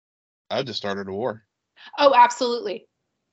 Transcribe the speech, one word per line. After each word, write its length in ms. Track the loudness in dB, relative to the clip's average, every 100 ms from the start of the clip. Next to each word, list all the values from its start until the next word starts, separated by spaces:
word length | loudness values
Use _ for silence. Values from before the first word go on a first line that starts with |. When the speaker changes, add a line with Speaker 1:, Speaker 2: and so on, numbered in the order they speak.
| _ _ _ _ -8
Speaker 1:
I 140 | -6
just 140 | -6 -8
started 280 | -6 -6 -8
a 60 |
war. 300 | -6 -6 -8 _ _ _ _ -12 2
Speaker 2:
Oh, 160 | 4 6
absolutely. 720 | 6 4 -4 -4 -8 -12 -14 _ _ _ _